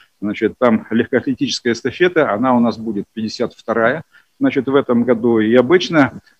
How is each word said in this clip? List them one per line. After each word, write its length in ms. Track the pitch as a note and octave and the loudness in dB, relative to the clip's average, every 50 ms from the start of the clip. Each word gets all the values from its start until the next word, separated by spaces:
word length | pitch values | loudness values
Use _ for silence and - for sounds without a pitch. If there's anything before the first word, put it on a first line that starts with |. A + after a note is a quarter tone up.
| _ _ _ _ | _ _ _ _
значит, 320 | G2+ G#2 G2+ - A2+ G2+ - - | -6 -6 -4 -2 -2 -2 0 0
там 280 | B2+ A#2+ A2+ A2 - - | 2 2 2 2 0 -2
легкоатлетическая 840 | A2 A#2 A2+ - - A#2+ - C#3+ B2+ - C#3 A#2+ - - - B2 A2+ | -2 -2 -2 0 -2 -2 -2 -2 -4 -2 -4 -4 -4 -4 -2 -2 -2
эстафета, 580 | - - B2+ - - F3+ F#3 F3+ E3 C#3+ A2+ | -2 -4 -6 -2 0 0 2 2 2 0 0
она 240 | G2+ G#2+ B2+ C3 B2+ | 0 0 0 2 2
у 40 | A#2+ | 2
нас 180 | A#2 A#2 G#2+ A2+ | 2 0 -2 -4
будет 280 | A2 A2+ G#2 G2+ F#2+ - _ | -6 -8 -6 -6 -8 -10 _
пятьдесят 400 | A2+ A2 G#2+ - - A#2+ A2 - | -8 -8 -8 -6 -6 -6 -6 -8
вторая, 500 | - - - A2+ A#2 A2+ A#2 C#3 D#3+ - _ _ _ _ _ _ - | -8 -6 -4 -2 0 0 0 0 -2 -6 _ _ _ _ _ _ -2
значит, 280 | C#3 C3+ - C#3+ A#2 C#3 | -2 0 0 0 -2 0
в 80 | C3+ | 0
этом 300 | C#3+ C3 - B2 A#2 A#2+ | 0 2 2 0 0 2
году. 340 | B2+ B2 A2 A2+ A#2+ A#2 A2 | 0 0 0 0 0 2 2
И 160 | G#2+ A2 A#2+ | 2 2 4
обычно 640 | B2+ B2 B2 F3 F#3 - - E3+ D#3 C3+ A#2 - - - _ _ | 4 4 4 2 2 0 0 0 2 0 0 -2 -6 -18 _ _